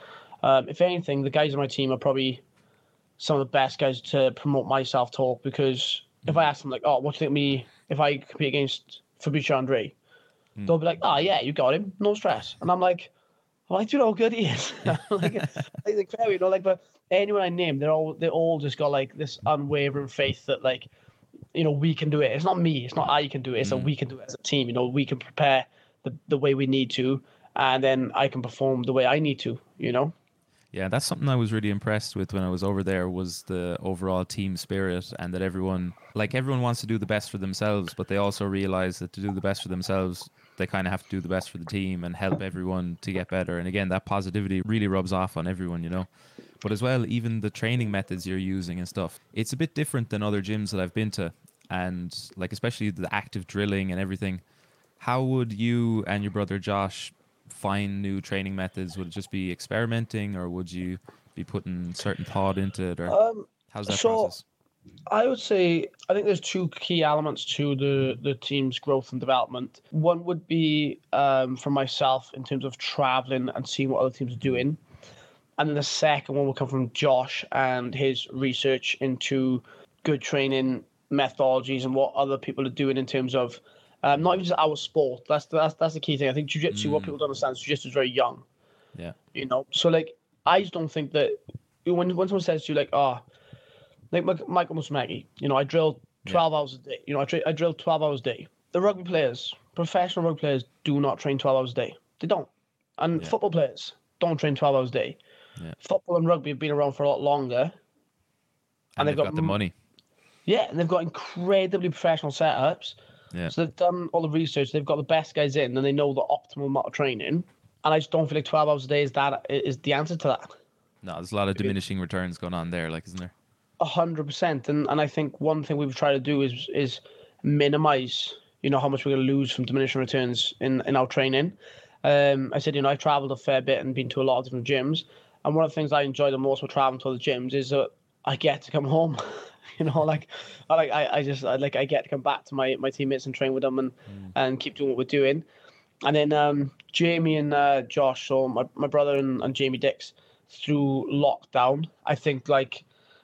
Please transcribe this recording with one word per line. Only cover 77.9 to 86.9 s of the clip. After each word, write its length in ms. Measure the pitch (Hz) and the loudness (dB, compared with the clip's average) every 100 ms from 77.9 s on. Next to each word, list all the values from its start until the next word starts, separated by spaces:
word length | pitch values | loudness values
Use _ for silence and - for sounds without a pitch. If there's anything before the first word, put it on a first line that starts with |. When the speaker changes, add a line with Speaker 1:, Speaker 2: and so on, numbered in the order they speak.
Speaker 1:
his 320 | 131 135 127 - | 0 0 0 -6
research 640 | 131 135 127 135 131 - - | -4 -2 0 0 0 0 -2
into 640 | 135 127 - 135 131 127 - - - _ | -2 -2 -2 0 2 0 -4 -18 -20 _
good 180 | 160 147 | -2 -2
training 640 | - 143 135 131 131 120 - _ _ | 0 0 2 2 0 -2 -6 _ _
methodologies 720 | 139 131 - 131 131 127 135 | 0 0 2 2 2 0 -2
and 100 | 127 | 0
what 200 | 131 135 | 2 2
other 240 | 135 139 135 | 2 0 -2
people 280 | - 139 131 | -4 -4 -4
are 40 | |
doing 260 | 123 135 135 | 0 0 0
in 100 | 127 | -2
terms 280 | 139 127 | -2 0
of, 260 | 131 123 - - - _ _ | 0 -2 -6 -20 -20 _ _
um, 200 | 156 143 | 2 4
not 120 | 170 | 4
even 100 | 185 175 | 2 0
just 120 | 175 | 2
our 160 | 156 147 | 2 0
sport. 460 | - 160 139 123 - | -2 0 0 0 -2
That's, 160 | 151 - | -2 0
that's, 280 | 160 156 | 0 0
that's 200 | 160 165 | 0 -2
the 60 | 156 | -2
key 160 | - 139 | -2 0
thing. 120 | 139 | 0
I 40 | |
think 160 | 135 147 | 0 -2
jiu-jitsu, 420 | 151 165 104 139 | -2 -2 -2 0